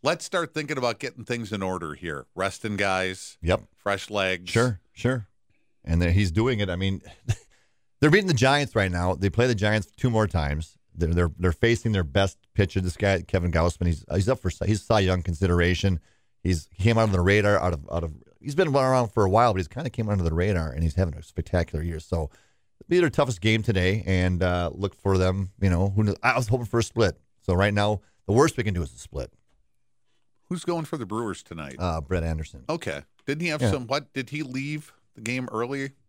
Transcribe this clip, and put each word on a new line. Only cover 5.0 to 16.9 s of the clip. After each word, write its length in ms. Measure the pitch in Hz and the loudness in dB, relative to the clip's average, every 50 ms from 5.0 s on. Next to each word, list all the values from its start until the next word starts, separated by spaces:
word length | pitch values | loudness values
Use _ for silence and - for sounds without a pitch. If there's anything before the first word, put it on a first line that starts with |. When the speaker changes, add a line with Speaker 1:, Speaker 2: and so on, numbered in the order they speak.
| - 120 131 123 101 _ _ _ _ _ _ _ _ _ _ _ _ | -4 -2 -2 -2 -6 _ _ _ _ _ _ _ _ _ _ _ _
Speaker 2:
And 180 | - 80 85 87 | -2 0 2 2
then 100 | 87 85 | 4 4
he's 180 | 98 104 92 | 2 2 2
doing 300 | 80 101 110 131 127 107 | 0 0 0 0 0 -2
it. 80 | 104 92 | -2 -4
I 80 | 90 | -2
mean, 240 | 87 95 98 98 - - - - _ _ | -2 -2 -4 -4 -6 -10 -16 -20 _ _
<laughs> 720 | - 104 - - _ _ _ _ _ _ _ _ _ _ _ | -6 -6 -6 -6 _ _ _ _ _ _ _ _ _ _ _
they're 100 | - 147 | 4 6
beating 160 | 151 208 202 | 6 4 4
the 80 | 185 165 | 2 2
Giants 400 | 117 127 131 139 143 143 - - | 2 4 4 4 2 0 0 0
right 160 | 110 98 92 87 | 0 0 2 0
now. 220 | 87 90 90 92 | 0 0 0 0
They 160 | 71 92 101 | 0 0 -2
play 160 | 85 - 120 | 2 2 2
the 80 | 127 123 | 2 2
Giants 360 | 101 104 107 107 107 95 - _ | 2 2 2 2 0 -2 -4 _
two 140 | - - 127 | -2 -2 0
more 160 | 113 110 107 | 2 2 0
times. 500 | 101 - 90 76 71 73 76 82 - _ _ _ _ _ | 2 0 0 0 0 -2 -4 -6 -8 _ _ _ _ _
They're, 180 | 80 85 80 85 | -4 -2 0 2
they're, 160 | 87 87 82 73 - | 2 2 0 0 0
they're 140 | 87 92 87 | 0 0 0
facing 400 | - - 117 117 113 - 117 107 | 2 2 2 2 2 0 0 0
their 120 | 98 87 | 0 0
best 340 | 71 67 101 98 95 - _ _ _ _ | 0 2 2 2 2 0 _ _ _ _
pitcher, 260 | - 101 90 - 98 | 0 0 0 0 -2
this 160 | 92 90 - | -2 -2 -2
guy, 260 | - 104 98 98 90 87 | 0 2 2 2 2 0
Kevin 280 | - - 95 85 87 | -2 -2 0 0 2
Gausman. 360 | 80 82 82 87 85 - 90 | 2 2 2 2 0 0 0
He's, 180 | 87 85 76 - - - | 0 0 -2 -4 -4 -2
he's 160 | 92 95 95 | 0 2 0
up 120 | 131 123 | 0 0
for 100 | - 92 | -2 -6
Cy, 160 | - - - | -4 -4 -2
he's 160 | - 110 104 - | -2 -2 -2 0
Cy 180 | - 113 107 | 2 2 2
Young 220 | 98 92 92 90 82 | 4 4 2 0 0
consideration. 760 | - 85 76 95 90 87 87 85 87 90 82 - 98 92 82 _ _ _ _ _ _ _ _ _ | -4 -2 0 2 2 4 4 4 2 2 2 2 0 0 0 _ _ _ _ _ _ _ _ _
He's, 260 | 90 92 80 - _ | 0 0 0 -2 _
he 140 | - - 92 | -10 0 2
came 140 | 117 | 2